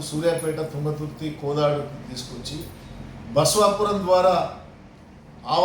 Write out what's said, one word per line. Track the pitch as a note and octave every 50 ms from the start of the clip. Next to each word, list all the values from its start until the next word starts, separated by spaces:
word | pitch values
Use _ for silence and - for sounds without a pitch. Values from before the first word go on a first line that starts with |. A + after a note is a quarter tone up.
| C#3+ -
సూర్యాపేట, | D3+ D#3 E3 E3+ E3 - D#3+ D#3 D3+ D#3 D#3 -
తుంగతుర్తి, | - C#3+ D3 D3+ D3 D3 D3+ C#3+ - - D#3 D3+ D3 -
కోదాడు | D3 C#3 D3 D3 D3 D3 D3 C#3+ C#3 - C#3 - - -
తీసుకొచ్చి | B2+ C3 - - - A#2 - - C#3+ D#3+ F3 - - - - - - - - - - - - A#2 A#2
బస్వాపురం | C#3+ D#3 - - G#3+ G#3 G3+ G3 G#3+ G#3 G#3 G3+ G3 F#3
ద్వారా | F3+ F3+ F3+ F#3 F#3 F3+ E3+ - - - - - - - - - - - - - - - - - - - - - B2 D3
ఆ | F3 F#3